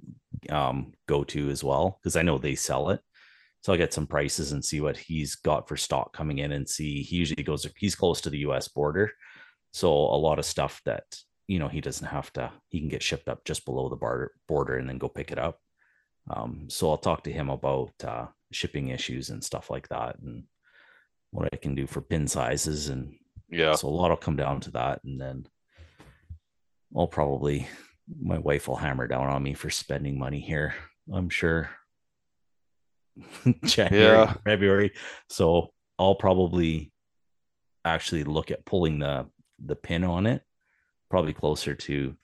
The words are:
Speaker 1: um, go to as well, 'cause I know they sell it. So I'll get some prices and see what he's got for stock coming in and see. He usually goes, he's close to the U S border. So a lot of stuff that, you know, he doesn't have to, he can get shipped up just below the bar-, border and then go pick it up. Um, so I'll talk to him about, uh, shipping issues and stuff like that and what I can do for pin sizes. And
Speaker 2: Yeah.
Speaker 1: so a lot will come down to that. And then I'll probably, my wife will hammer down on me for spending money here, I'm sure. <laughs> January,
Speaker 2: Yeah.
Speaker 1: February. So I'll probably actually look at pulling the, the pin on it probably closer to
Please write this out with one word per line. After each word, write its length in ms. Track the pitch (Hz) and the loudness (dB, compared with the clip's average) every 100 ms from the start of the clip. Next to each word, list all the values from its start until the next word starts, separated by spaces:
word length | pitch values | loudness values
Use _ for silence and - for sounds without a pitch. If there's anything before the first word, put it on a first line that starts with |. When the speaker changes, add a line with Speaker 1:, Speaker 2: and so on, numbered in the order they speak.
| - - _ - - | -20 -20 _ -14 -4
Speaker 1:
um, 420 | 76 67 67 - - - | 0 0 -2 -6 -8 0
go 180 | 71 | 0
to 240 | 69 73 71 | 0 -2 -2
as 140 | 69 | -2
well, 340 | 69 67 90 - | 0 2 2 0
'cause 140 | 90 80 | 0 2
I 60 | |
know 160 | 82 69 | 4 2
they 160 | 71 | 0
sell 360 | 67 - 67 76 | -2 -2 0 0
it. 100 | - _ _ - _ _ _ | -2 _ _ -20 _ _ _
So 100 | - | 0
I'll 60 | 87 | 2
get 160 | 82 | 2
some 120 | - 76 | 0 -2
prices 460 | 73 73 - 73 | 0 0 -2 -2
and 100 | 71 | -4
see 180 | - 76 | -2 -2
what 160 | 73 67 | -2 -4
he's 380 | - 80 71 - | -6 -4 -4 -4
got 300 | 78 73 - | 0 0 -2
for 100 | 73 | -6
stock 360 | - 69 - | -2 -2 -2
coming 260 | - 78 69 | -6 -4 -4
in 140 | 73 | -2
and 160 | 73 69 | -4 -4
see. 340 | - 76 71 | -4 -4 -6
He 140 | - 87 | -2 0
usually 260 | 78 107 | 0 -2
goes, 240 | 139 73 - - | -2 -4 -6 -4
he's 180 | 104 | -4
close 260 | - - 151 | 2 2 2
to 80 | 80 | -2
the 80 | 71 | -4
U 120 | 71 | -2
S 140 | 65 - | -2 -4
border. 440 | - 73 85 104 - - - - _ _ | -2 0 2 0 -2 -20 -20 -20 _ _
So 180 | - 87 | 0 4
a 300 | 73 67 69 | 4 4 4
lot 180 | 78 76 | 2 2
of 60 | |
stuff 380 | - - 69 - | -2 -2 -4 -4
that, 200 | - 53 - - - _ - | -6 -6 -8 -18 -20 _ -4
you 120 | 92 | -2
know, 100 | 71 | -2
he 120 | 76 | -4
doesn't 260 | 69 - 73 | -6 -8 -6
have 220 | - - | -8 -6
to, 180 | 67 62 - _ | -8 -8 -10 _
he 100 | 85 | -6
can 80 | 76 | -4
get 140 | 71 | -4
shipped 260 | - - - | -4 -4 -6
up 160 | - | -8
just 200 | - 76 | -6 -8
below 240 | - 65 64 | -6 -4 -4
the 80 | 60 | -4
bar-, 360 | 58 64 65 _ - | -4 -2 -4 _ -2
border 300 | 76 65 65 | 0 0 -2
and 100 | 65 | -4
then 100 | 65 | -6
go 100 | 65 | -6
pick 220 | - - | -6 -8
it 60 | 71 | -4
up. 220 | 82 - _ _ _ _ _ _ - | -4 -6 _ _ _ _ _ _ -10
Um, 360 | - 58 92 76 | -8 -8 -8 -10
so 220 | - 85 | -2 0
I'll 80 | 76 | 2
talk 260 | 98 78 | 0 -2
to 80 | 78 | -4
him 160 | 69 69 | -6 -4
about, 440 | 67 69 67 60 - | -2 -2 -2 -4 -8
uh, 220 | 65 58 58 _ _ | -10 -8 -10 _ _
shipping 360 | - - 73 67 | -8 -6 -4 -4
issues 420 | 64 - 64 64 | -6 -6 -8 -8
and 120 | 53 | -10
stuff 280 | - - - | -8 -8 -6
like 180 | 65 - | -10 -8
that 300 | - - - | -6 -6 -8
and 240 | 127 117 - _ _ _ - - _ _ _ | -12 -14 -16 _ _ _ -20 -20 _ _ _
what 180 | - 82 | -4 -4
I 40 | - | -4
can 180 | 73 | -4
do 120 | 69 67 | -4 -4
for 160 | - | -6
pin 260 | - 82 71 | -2 -2 0
sizes. 600 | - 62 69 78 76 73 | 0 0 -2 -2 -4 -4
And 300 | 65 67 - _ - - | -6 -8 -14 _ -20 -6
Speaker 2:
Yeah. 260 | 85 80 | 2 4
Speaker 1:
so 140 | 76 71 | 4 2
a 20 | |
lot 200 | 80 90 | 2 4
will 60 | 82 | 2
come 200 | - 69 | 0 0
down 240 | 69 69 | 0 -2
to 100 | - | -4
that. 300 | 62 64 - | -4 -2 -4
And 140 | - 131 | -8 -8
then 260 | 131 131 139 _ _ - - - - _ - - _ _ _ _ - - | -8 -10 -14 _ _ -20 -20 -20 -20 _ -20 -20 _ _ _ _ -8 -2
I'll 120 | 85 | 0
probably, 580 | - 73 69 71 71 65 - - _ - 165 | 2 0 2 0 0 -4 -12 -20 _ -16 -6
my 160 | 92 85 | -2 -2
wife 300 | 73 71 - | 0 0 -2
will 80 | 65 | -4
hammer 300 | 71 65 62 | -2 -2 -2
down 180 | 65 67 | 0 0
on 140 | 69 | 0
me 120 | 69 | -2
for 160 | 71 78 | -4 -6
spending 480 | - - 71 69 69 | -6 -4 -4 -4 -4
money 220 | 65 71 | -4 -4
here, 340 | - 76 76 - - _ - | -4 -2 -2 -6 -14 _ -8
I'm 160 | 92 87 | -4 -2
sure. 400 | - 85 82 76 - _ _ _ _ _ _ _ _ _ _ _ _ _ - | 0 2 2 -2 -10 _ _ _ _ _ _ _ _ _ _ _ _ _ -20
<laughs> 480 | - - 127 120 | -20 0 2 4
January, 380 | - - 90 98 107 110 | 4 4 6 10 10 10
Speaker 2:
Yeah. 160 | 110 - | 8 4
Speaker 1:
February. 480 | 104 104 98 98 101 - - - - | 0 4 6 6 4 -2 -16 -16 -6
So 440 | - 87 85 82 _ _ - | 2 6 6 2 _ _ 2
I'll 160 | 92 98 | 4 6
probably 760 | 98 92 90 87 82 80 78 _ _ _ _ _ _ _ _ _ | 6 6 4 4 2 0 -4 _ _ _ _ _ _ _ _ _
actually 400 | 82 80 - 82 | 0 0 0 -2
look 260 | 73 78 - | 0 -2 -2
at 140 | - | -6
pulling 340 | - 98 82 76 | -2 2 2 2
the, 300 | 71 69 65 _ _ - | -2 -2 -6 _ _ -12
the 120 | - 73 | -8 -6
pin 280 | - 85 | -2 0
on 220 | 90 87 104 | 0 2 2
it 160 | 139 _ _ _ _ _ _ - | 0 _ _ _ _ _ _ 0
probably 220 | 92 78 | 2 2
closer 420 | - 76 76 - 69 | 0 0 0 -4 -6
to 400 | - 71 67 - | -4 -2 -2 -6